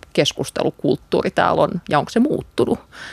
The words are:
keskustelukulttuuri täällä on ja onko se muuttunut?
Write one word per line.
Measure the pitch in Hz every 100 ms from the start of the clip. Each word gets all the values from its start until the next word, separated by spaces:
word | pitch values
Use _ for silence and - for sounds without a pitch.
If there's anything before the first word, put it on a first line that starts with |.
| -
keskustelukulttuuri | - 151 - - - - - - - - - -
täällä | - 170 165
on | 147 180 -
ja | 147
onko | 165
se | 233
muuttunut? | 277 - - - - - - - -